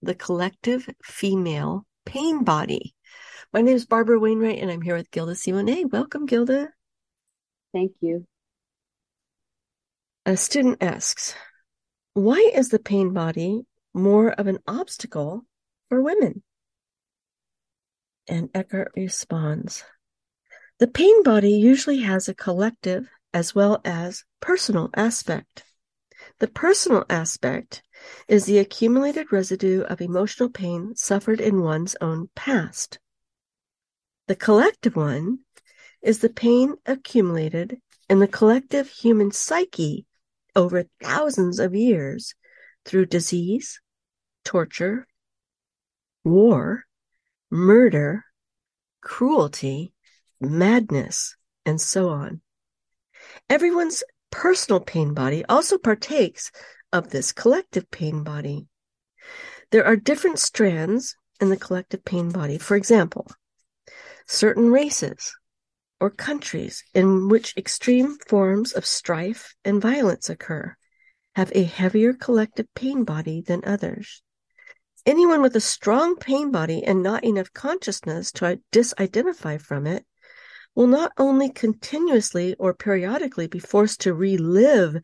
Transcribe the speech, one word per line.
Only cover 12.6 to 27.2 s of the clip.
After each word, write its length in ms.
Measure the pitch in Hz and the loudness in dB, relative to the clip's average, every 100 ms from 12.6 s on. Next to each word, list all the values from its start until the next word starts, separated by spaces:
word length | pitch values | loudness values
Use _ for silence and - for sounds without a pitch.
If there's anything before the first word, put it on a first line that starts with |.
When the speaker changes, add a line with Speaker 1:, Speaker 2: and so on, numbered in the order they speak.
| 247 | 2
Speaker 1:
the 100 | 220 | 0
pain 320 | - 202 185 | 0 0 0
body 540 | 185 165 160 175 214 - _ _ | 0 -4 -4 -4 -4 -8 _ _
more 380 | 175 196 208 226 | 0 4 6 4
of 160 | - 202 | 2 -2
an 120 | 190 - | -4 -4
obstacle 800 | 233 381 - - 156 147 202 - _ _ _ - | -8 -8 -12 -10 -8 -8 -8 -14 _ _ _ -4
for 120 | 254 | 0
women?" 420 | 285 403 240 196 - _ _ _ _ _ _ _ _ _ _ _ _ _ _ _ _ _ - | 0 2 0 -2 -16 _ _ _ _ _ _ _ _ _ _ _ _ _ _ _ _ _ -8
And 240 | 170 - | -6 -6
Eckhart 400 | 190 185 190 - - | -6 -6 -6 -8 -8
responds, 880 | 185 - - 165 151 156 - - - _ _ _ _ _ _ - _ - | -8 -8 -8 -6 -4 -4 -8 -12 -18 _ _ _ _ _ _ -20 _ 0
The 100 | 240 | 0
pain 360 | - 370 440 | 4 6 8
body 280 | 311 214 202 | 8 6 4
usually 520 | 208 226 269 294 277 | 6 6 4 2 -2
has 260 | 214 190 - | 0 -2 -4
a 40 | |
collective 760 | 190 - 180 214 226 190 180 254 _ _ | -8 -4 -2 -2 -2 -6 -6 -8 _ _
as 200 | 175 170 | -4 -2
well 280 | 196 202 208 | 2 2 2
as 400 | - 170 175 - - - | -2 -6 -8 -12 -18 -12
personal 500 | - 370 - 185 - | -2 -2 0 -2 -2
aspect. 720 | - 220 226 - 160 - - - _ _ _ _ _ - - | -2 -2 -2 -6 -8 -8 -20 -20 _ _ _ _ _ -20 -6
The 80 | 220 | -6
personal 560 | - 330 403 359 214 - | -2 2 2 4 2 2
aspect 760 | 170 | -4